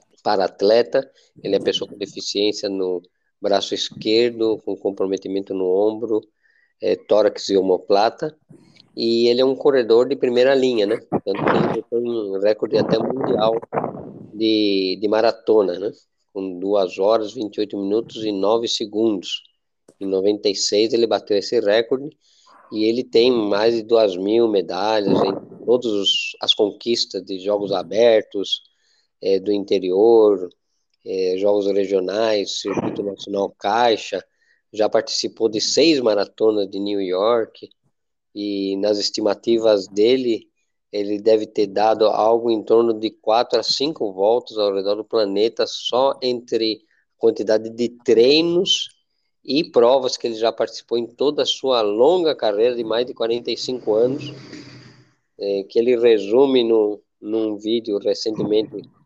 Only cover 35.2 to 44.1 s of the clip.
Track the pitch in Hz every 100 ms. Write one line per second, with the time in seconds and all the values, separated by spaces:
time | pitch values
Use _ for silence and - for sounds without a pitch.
35.2 | 110 - 113 107 - - 160 147 120 104
36.2 | 95 - 110 107 98 98 101 101 95 90
37.2 | 107 120 107 - - _ _ _ _ _
38.2 | _ 104 104 101 98 98 104 104 101 -
39.2 | 107 98 - 117 110 104 92 98 110 131
40.2 | 123 110 - _ _ _ _ 104 101 104
41.2 | 101 110 107 - 101 98 110 107 107 104
42.2 | 107 117 120 113 101 113 117 110 110 -
43.2 | - 110 123 117 110 - 139 160 120